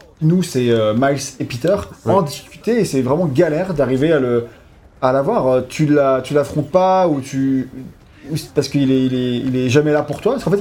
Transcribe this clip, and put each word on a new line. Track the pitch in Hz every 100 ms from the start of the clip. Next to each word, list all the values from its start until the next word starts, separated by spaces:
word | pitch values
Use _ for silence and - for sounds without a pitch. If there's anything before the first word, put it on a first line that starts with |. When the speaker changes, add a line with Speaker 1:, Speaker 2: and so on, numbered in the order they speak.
| - -
Speaker 1:
nous, | 156 180
c'est, | 170 127 120
euh, | 117 107
Miles | 113 135 139 - -
et |
Peter, | 135 120 160 202 - -
Speaker 2:
Ouais. | 110
Speaker 1:
en | 196
difficulté, | 147 - - - 208 240
et |
c'est | 185 135
vraiment | 123 151 170
galère | 127 170 151 185
d'arriver | 147 123 131 156
à | 151
le, | 123 120 117 - - - - -
à | 131
l'avoir. | 135 139 226 131
Euh, | 127 127
tu | - 147
la, | 147 135 131
tu | -
l'affrontes | 143 143 151 -
pas, | 185 185 190 180
ou | 139
tu, | 131 135 135 131 - 123 131 - - - -
ou | 143
c'est | -
parce | - 135
qu'il | 147 131
est, | 131 131
il |
est, | 127 123 120
il | 131 127
est | 127
jamais | 143 151
là | 147
pour | 143 135
toi, | 208
parce | 269
qu'en | 170
fait, | 196